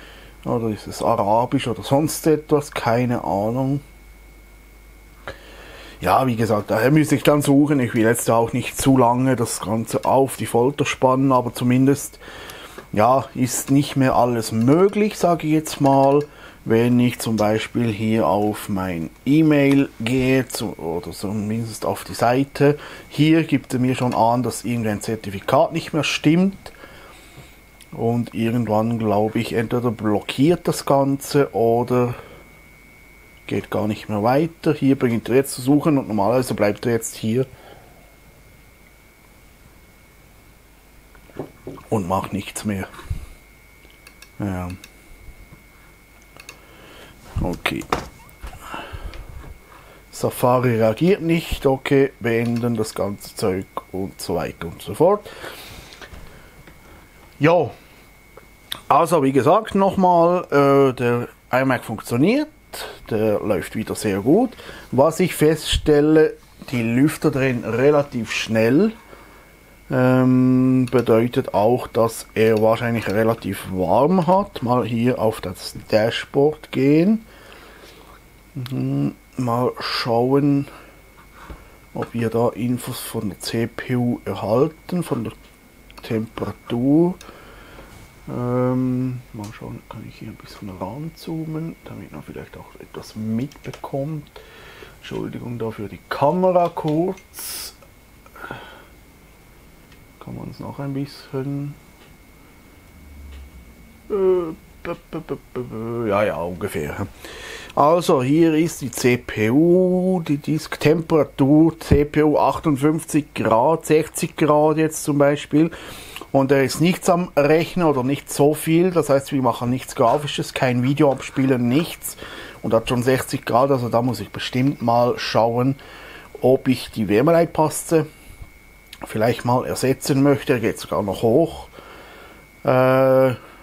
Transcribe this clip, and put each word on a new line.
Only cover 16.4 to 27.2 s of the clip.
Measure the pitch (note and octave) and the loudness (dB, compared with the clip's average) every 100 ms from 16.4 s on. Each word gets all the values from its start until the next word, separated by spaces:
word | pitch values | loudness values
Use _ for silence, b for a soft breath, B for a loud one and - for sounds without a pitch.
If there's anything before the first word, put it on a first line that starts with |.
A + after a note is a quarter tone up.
| B B - | B B 0
Wenn | A2+ B2 B2 | 2 4 4
ich | B2 - | 2 0
zum | A#2 A2 | -4 0
Beispiel | G#2 A2 - - A#2 | 0 0 -2 -2 -2
hier | G#2 A2 A2 D#2 | -2 0 0 2
auf | G2+ G#2+ G#2 - | 0 0 -4 -6
mein | F#2+ F#2 E2+ D#2+ - | -4 -4 -6 -8 -8
E-Mail | C3 D3+ D#3 D3 C#3 C#3 C#3 - | 0 4 4 4 4 2 0 -4
gehe, | A2+ C3 B2+ C3 B2 | -4 0 2 0 -2
zu, | - G#2+ - | -6 -8 -6
oder | E2 E2+ E2+ | -6 -6 -8
zumindest | E2 G2 G#2+ G#2 A2+ A2+ G#2 - | -10 -6 -4 -4 -4 -6 -6 -6
auf | G2 | -6
die | - | -8
Seite, | F2+ A#2 B2+ C#3 - C#3+ D3 B B B | -2 0 2 -2 2 2 2 B B B
hier | - D#3 D#3+ | 0 4 4
gibt | D#3 C#3 - | 2 -2 -2
er | B2+ | -2
mir | B2+ | 0
schon | B2 B2 | 0 0
an, | - A2+ B2 | 2 2 2
dass | A#2+ - G#2+ | -2 -4 -4
irgendein | A#2+ A2 G#2 | -2 -2 -4
Zertifikat | - A2 G#2 G2 - C3+ E3+ | -4 -6 -8 -10 0 2 2
nicht | E3 - | -2 -4
mehr | D#3 | -4
stimmt. | - - D3+ E3+ F#3+ - - B B B B B | -2 0 2 4 2 -2 -14 B B B B B